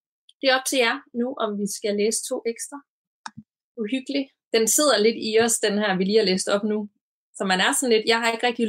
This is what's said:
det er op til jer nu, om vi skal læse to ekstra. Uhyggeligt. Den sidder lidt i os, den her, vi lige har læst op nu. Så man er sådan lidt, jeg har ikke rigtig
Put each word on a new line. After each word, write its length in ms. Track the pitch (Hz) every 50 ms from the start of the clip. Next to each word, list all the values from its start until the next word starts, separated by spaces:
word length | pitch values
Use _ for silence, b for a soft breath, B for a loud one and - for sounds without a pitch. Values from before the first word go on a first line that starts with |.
| _ _ _ _ _ _ _ _
det 60 | 285 262
er 60 | 254 262
op 60 | 262
til 120 | - 285 254 233
jer 120 | 196 - - - _ - 240
nu, 60 | 240 262 277 - 233
om 60 | 214 208 202
vi 60 | 202 202 -
skal 160 | - - 208 208 208
læse 180 | 202 226 226 - - -
to 60 | 254 247 - 233
ekstra. 260 | 233 - - - 285 277 _ _ _ _ _ _ _ _ _ - _ - - _ _ _ _ _ _ 240 214
Uhyggeligt. 440 | 214 262 254 254 - 269 277 269 - _ _ _ - -
Den 120 | 220 220
sidder 300 | 214 - - 302 277 226 208 208
lidt 120 | 233 226 - - 220
i 20 | 214 220 233
os, 140 | 226 - -
den 160 | 233 208 202 208
her, 160 | 214 202 190
vi 60 | 180 190
lige 140 | 196 214 220
har 40 | 208 185
læst 160 | 185 190 - - 202
op 80 | 202 220
nu. 260 | 208 214 214 208 - _ _ _ _ _ _ _ _ _
Så 60 | - 202 190
man 80 | 185 185
er 120 | 202 240 285
sådan 200 | - 277 240 220
lidt, 120 | 214 214
jeg 120 | 226 226 233
har 100 | 233 233
ikke 160 | 226 226 247
rigtig 200 | 247 240 240 233